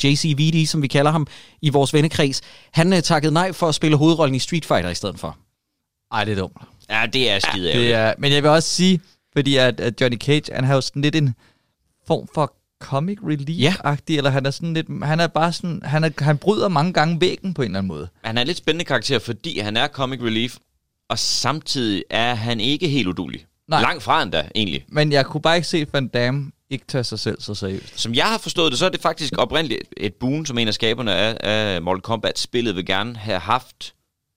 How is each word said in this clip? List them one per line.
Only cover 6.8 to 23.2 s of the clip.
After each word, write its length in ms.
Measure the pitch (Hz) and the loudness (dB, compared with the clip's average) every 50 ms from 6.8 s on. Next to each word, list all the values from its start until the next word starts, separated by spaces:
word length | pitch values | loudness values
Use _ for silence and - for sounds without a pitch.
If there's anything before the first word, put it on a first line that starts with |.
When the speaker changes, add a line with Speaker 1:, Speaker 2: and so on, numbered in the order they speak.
| _ - | _ -2
Speaker 3:
Ja, 160 | 107 110 117 113 127 | 0 0 0 0 2
det 160 | 131 127 110 | 2 2 2
er 80 | 98 98 | 2 2
skide 240 | - - 78 95 87 | 0 0 -2 0 0
Speaker 2:
Det 20 | 80 - | 0 2
Speaker 3:
ærgerligt. 200 | 120 120 117 117 | 2 2 4 4
Speaker 2:
er, 180 | 113 110 110 - | 4 2 2 0
men 140 | - 139 143 | 0 2 2
jeg 120 | 143 143 143 | 4 4 6
vil 80 | 151 | 6
også 180 | 151 165 - - | 4 4 4 2
sige, 300 | - - 180 185 185 160 - _ _ _ _ _ - | 0 4 4 4 4 4 0 _ _ _ _ _ -2
fordi 220 | 147 135 139 139 | 0 2 2 4
at, 240 | 131 127 123 113 - | 4 4 4 2 0
at 220 | 90 120 107 - | -2 -4 0 2
Johnny 160 | 131 123 120 | 0 0 0
Cage, 240 | 104 - 143 147 151 - - - | 0 0 2 2 2 0 -2 -4
han 80 | - 131 | -2 0
har 120 | 131 139 | 2 2
jo 60 | 131 | 2
sådan 200 | - - - 143 | 0 -2 -2 -2
lidt 140 | 143 147 151 | 0 2 2
en 200 | 160 147 131 117 - _ _ _ _ _ _ _ _ _ _ _ _ _ | 2 2 2 0 -2 _ _ _ _ _ _ _ _ _ _ _ _ _
form 200 | - 160 - - - - | -2 -2 -2 -4 -4 -4
for 180 | 160 143 - - _ _ _ _ - | -2 -2 -4 -4 _ _ _ _ -20
comic 360 | - - 139 139 160 190 208 220 208 | -10 -6 -4 -2 -2 -4 -6 -6 -4
relief-agtig, 920 | 151 151 143 139 151 165 180 127 165 190 - - 143 147 139 - - 160 | -4 -4 -4 -4 -4 -2 2 2 2 2 0 -2 -2 -2 -2 -2 -2 0
Speaker 1:
Ja. 40 | |
Speaker 2:
eller 120 | 143 131 139 | 0 2 2
han 160 | 131 139 131 | 2 0 0
er 60 | 139 | -2
sådan 220 | - - 170 165 160 | -4 -4 -4 -4 -2
lidt, 140 | 160 156 - 143 127 - | -4 -4 -4 -6 -6 -2
han 160 | 147 160 165 | 0 0 2
er 80 | 170 | 2
bare 260 | 160 - 151 165 175 165 | 0 2 0 0 0 0
sådan, 280 | - - 175 160 - - | -2 -6 -6 -6 -6 -4
han 180 | 139 143 156 160 | -2 0 0 0
er, 60 | 160 - - | 0 0 0
han 180 | 139 151 147 | 2 2 2
bryder 300 | 139 - 185 214 220 - | 2 2 2 2 2 2
mange 260 | 196 170 143 165 185 165 | 2 2 2 2 2 2
gange 280 | 165 151 165 175 147 | 2 2 2 2 2
væggen 320 | 180 190 - - - 190 160 | 2 0 0 -2 -6 -6 -4
på 80 | 143 | -2
en 40 | 123 | -2
eller 140 | 101 92 95 | -2 -2 -2
anden 80 | 98 | -4
måde. 200 | 92 78 73 82 90 - _ - | -4 -4 -6 -8 -10 -12 _ -8
Speaker 3:
Han 140 | 113 113 | -4 -2
er 40 | 120 | -2
en 60 | 123 | -2
lidt 100 | 151 180 | -2 -4
spændende 280 | - - - 165 170 170 | -4 -2 -2 -2 -2 -2
karakter, 340 | - 139 117 - - 135 113 | -2 -2 -2 0 0 -2 -2
fordi 400 | - 120 110 - - 165 - - | -2 -4 -8 -8 -8 -8 -6 -6
han 180 | 104 104 107 | -4 -2 -2
er 100 | 117 139 | 0 -2
comic 320 | 151 - 135 135 127 135 120 | -2 -2 -4 -4 -4 -4 -4
relief, 340 | 120 113 110 110 120 127 - - _ _ _ _ _ _ _ _ _ - | -2 -2 0 0 -2 -4 -6 -12 _ _ _ _ _ _ _ _ _ -6
og 100 | 117 113 | -4 -2
samtidig 840 | - - - - - 123 143 156 - - - 135 120 107 98 87 - - | -2 -2 -2 -2 0 -2 -2 -4 -4 -4 -2 -2 0 0 -2 -2 -4 -2
er 260 | - 110 117 123 123 | -2 0 0 0 0
han 240 | 107 113 120 117 110 | -2 -2 -4 -2 -2
ikke 280 | 104 135 147 - 185 | 0 -2 0 0 0
helt 200 | 151 143 139 98 | 0 0 0 0
uduelig. 380 | 92 85 95 | -2 -2 -4